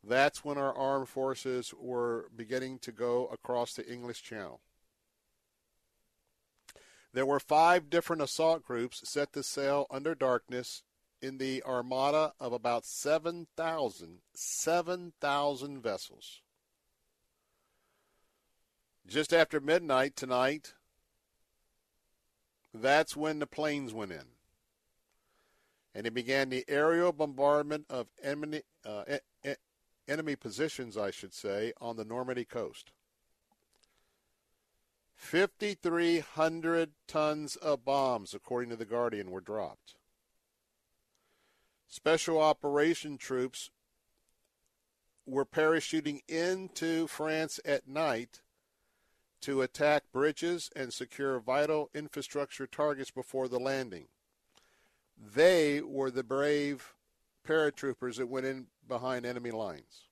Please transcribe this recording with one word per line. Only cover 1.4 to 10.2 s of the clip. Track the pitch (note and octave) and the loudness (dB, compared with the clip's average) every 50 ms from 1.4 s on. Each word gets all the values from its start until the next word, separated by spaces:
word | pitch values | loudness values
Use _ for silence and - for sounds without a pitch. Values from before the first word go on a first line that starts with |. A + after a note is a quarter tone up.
| - C3+ B2+ B2+ A#2+ - - | -4 -4 -4 -4 -4 -8 -12
were | - - B2 B2 A#2+ A#2+ A#2+ A#2 A#2 - - A2+ | -12 -8 -4 -2 0 0 0 -2 -4 -6 -10 -12
beginning | A2+ A#2 G#2+ B2+ B2+ C3 C3 C3 B2+ | -14 -8 -4 -4 -4 -4 -4 -10 -10
to | - - | -12 -14
go | A2+ A2 A#2+ A#2+ A#2+ B2 B2+ | -6 -4 0 2 2 2 0
across | - A#2 - - - B2 A#2+ A#2+ - - | -2 -6 -10 -6 -2 0 0 0 -2 -4
the | - - - | -10 -10 -10
English | B2 B2 A#2+ A#2+ A#2 - | -10 -10 -8 -10 -10 -12
Channel. | - - A#2 G#2+ G2 D#2 B1 - _ _ _ _ _ _ _ _ _ _ _ _ _ _ _ _ _ _ _ _ _ _ _ _ _ _ _ _ _ _ _ _ _ _ _ _ _ _ _ _ _ - - - - - - - _ _ | -12 -12 -10 -10 -10 -10 -12 -16 _ _ _ _ _ _ _ _ _ _ _ _ _ _ _ _ _ _ _ _ _ _ _ _ _ _ _ _ _ _ _ _ _ _ _ _ _ _ _ _ _ -20 -20 -20 -20 -20 -20 -20 _ _
There | - B2+ C3+ | -4 -2 0
were | C3+ C#3+ C#3 | 2 2 0
five | - - D3+ D#3 D#3+ E3+ F3+ F3+ D3+ C#3+ | 2 4 6 6 8 8 8 6 4 2
different | E3 E3+ E3 - E3+ D#3 | 0 0 2 2 0 0
assault | C#3+ C3 - - D#3+ D#3+ E3 D#3+ - | 0 -2 0 2 4 4 4 2 0
groups | - B2+ A#2 A#2+ B2+ - - - - | -4 -2 -2 -2 -4 -6 -12 -12 -6
set | - C#3+ C#3+ - - | -2 -2 -2 -2 -4
to | D3 | -8
sail | C3 - - C#3 C#3 C#3 C#3+ C#3+ C#3 - | -6 -4 -4 -2 0 2 2 2 0 -2
under | - C3+ C#3+ D#3+ E3 | -6 -4 -4 -4 -2
darkness | C3+ | 2